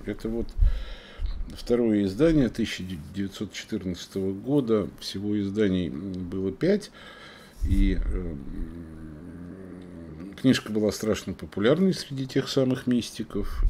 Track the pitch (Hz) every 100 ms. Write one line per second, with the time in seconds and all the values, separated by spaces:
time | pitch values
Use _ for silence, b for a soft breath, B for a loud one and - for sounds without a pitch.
0 | - 104 113 113 113 - B B B B
1 | B B B B - - - 120 117 104
2 | 101 98 160 156 120 - 107 - 92 90
3 | 82 98 98 - 101 - - 107 92 87
4 | - 98 95 98 117 147 117 110 92 -
5 | - 98 104 104 98 101 104 92 85 65
6 | 98 92 90 92 95 95 156 202 - B
7 | B B B B B - - 98 98 90
8 | - 92 87 73 67 82 82 85 80 80
9 | 80 76 85 82 87 90 92 90 90 87
10 | 82 78 92 95 131 120 - 107 107 95
11 | 110 98 - 90 82 - 107 156 190 165
12 | - 135 131 139 135 - 127 127 127 123
13 | - - 110 98 104 - -